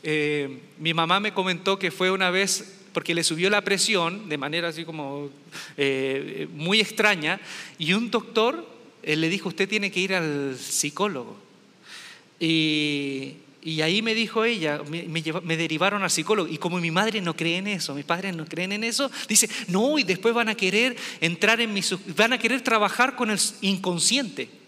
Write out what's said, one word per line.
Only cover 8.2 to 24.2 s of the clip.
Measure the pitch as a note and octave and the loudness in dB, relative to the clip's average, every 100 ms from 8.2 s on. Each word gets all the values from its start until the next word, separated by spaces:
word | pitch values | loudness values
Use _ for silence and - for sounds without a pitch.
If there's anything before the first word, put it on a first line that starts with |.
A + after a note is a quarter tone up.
| - A3+ A#3 E4 D#4+ - - - | 0 2 2 0 -10 -20 -20 -10
eh, | - | -2
le | D#3 D#3+ | 0 2
dijo, | G3 F#3+ | 0 -4
"Usted | - G3 | -2 -2
tiene | G#3+ G3+ | 0 -2
que | F#3 | -2
ir | F#3+ | 0
al | F#3 D#3+ C#3+ C#3 B2+ | 0 0 -2 -4 -6
psicólogo". | - - D3 D3 G3+ C#3+ A2+ G#2 - - - _ - - - - - _ | -4 -2 -2 -2 -2 -2 -10 -16 -20 -20 -20 _ -20 -18 -18 -20 -20 _
Y, | E3 D#3+ D#3 D3+ D3+ C#3+ C#3 C3+ C3+ D#3 - - | 2 4 4 2 2 0 -2 -4 -8 -14 -20 -12
y | D#3+ D#3 | -6 0
ahí | D#3 G3+ | 2 2
me | A3+ | 2
dijo | A3 A3 A3+ | 0 0 2
ella, | A3+ A3+ D#3 D3 D3+ | 0 0 -2 -2 -4
me, | E3 | -8
me | F3 D#3+ | -4 -4
lleva-, | D#3+ D#3+ | -2 -4
me | E3+ E3 | -2 -2
derivaron | E3+ D#3 F#3+ G3+ | 0 2 2 2
al | F#3 | 0
psicólogo. | D#3+ - G#3+ D#3 | 0 2 2 2
Y | D#3 | -2
como | F3+ F3+ | -2 -2
mi | E3+ | 0
madre | E3 A3 A3 | 2 2 0
no | F3 D#3+ | -4 -2
cree | F3 F3 | -2 -2
en | G3 | -2
eso, | F#3+ - | -4 -4
mis | C#3 C#3+ | -6 -2
padres | E3+ F#3+ | -2 -2
no | E3+ D3 | -6 -8
creen | - F#3 | -6 -4
en | G#3 | -4
eso, | A3+ A3+ C#4 - - | -2 -2 -4 -4 2
dice, | G#3 A3 - A3+ | 2 2 -2 0
"No, | F#3 B3+ D4+ | 2 4 2
y | |
después | G#3+ F#3 A3+ | 2 2 2
van | A#3 A3 | 2 0
a | A3 | 0
querer | F#3 G3+ B3+ A#3+ - - | 2 2 2 -2 -10 -2
entrar | E3+ E3+ G#3 A3+ | -2 2 4 4
en | A3+ | 2
mi | G3+ | 0
sub-, | - F#3 G3 D#3+ | -2 -4 -4 2
van | A3+ | 2
a | B3 | 4
querer | A#3 B3+ | 0 0
trabajar | B3+ A3 G3+ - C4 | 2 2 2 4 2
con | C4 A3+ | 2 -2
el | G3+ - - | 0 -2 0
inconsciente". | G3 F#3+ F#3+ F3 - B3 | 0 0 0 2 2 2